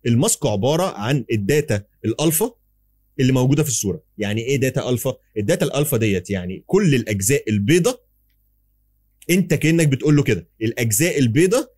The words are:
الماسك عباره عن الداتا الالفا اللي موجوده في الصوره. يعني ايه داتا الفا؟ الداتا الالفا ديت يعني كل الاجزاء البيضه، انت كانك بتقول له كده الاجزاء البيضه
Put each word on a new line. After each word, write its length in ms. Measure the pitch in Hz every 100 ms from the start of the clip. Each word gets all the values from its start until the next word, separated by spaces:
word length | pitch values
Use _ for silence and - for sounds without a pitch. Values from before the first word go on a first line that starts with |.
| 123
الماسك 400 | 117 156 - 131
عباره 520 | 104 120 160 185 -
عن 280 | 107 139 117
الداتا 520 | 117 98 151 151 104 - _ 110
الالفا 460 | - 156 160 233 _ _ _ _ _ _ -
اللي 120 | 127
موجوده 320 | 127 127 143
في 60 | 151
الصوره. 340 | 113 101 82 _ -
يعني 240 | 104 107
ايه 160 | 117 139
داتا 320 | 131 131 120
الفا؟ 280 | 123 131 123 _ 107
الداتا 280 | 104 170 160
الالفا 320 | 139 151 120
ديت 320 | 107 95 -
يعني 340 | 98 90 92 -
كل 300 | 190 196 135
الاجزاء 540 | 110 101 98 143 -
البيضه، 520 | 104 101 175 180 262 _ _ _ _ _ _ _ _ _ _ _ _ -
انت 240 | 180 175
كانك 340 | 143 147 165 151
بتقول 280 | 131 151 147
له 80 |
كده 260 | - 98 - _
الاجزاء 580 | 110 117 117 101 170 147
البيضه 500 | 123 110 180 240 -